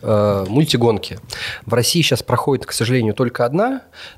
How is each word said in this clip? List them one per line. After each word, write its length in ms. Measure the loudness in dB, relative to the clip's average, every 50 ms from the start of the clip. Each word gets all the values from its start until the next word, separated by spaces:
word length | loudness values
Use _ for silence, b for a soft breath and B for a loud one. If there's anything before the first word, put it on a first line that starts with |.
э, 440 | -2 2 2 4 4 4 2 2 0 0
мультигонки. 680 | 2 2 2 2 2 2 4 2 2 0 -2 -8 -14 -14 -14 B B B B B B B -6
В 80 | -2 0
России 280 | 0 0 2 2 2
щас 200 | 2 2 0 -2
проходит, 440 | -2 0 -2 0 0 0 -2 -2 -4
к 60 | -6
сожалению, 420 | -6 -4 -2 0 0 2 0 0 0
только 300 | 0 -2 -2 0 -2 -2
одна, 380 | 0 0 0 0 0 -2 -4 -10 B B B B B B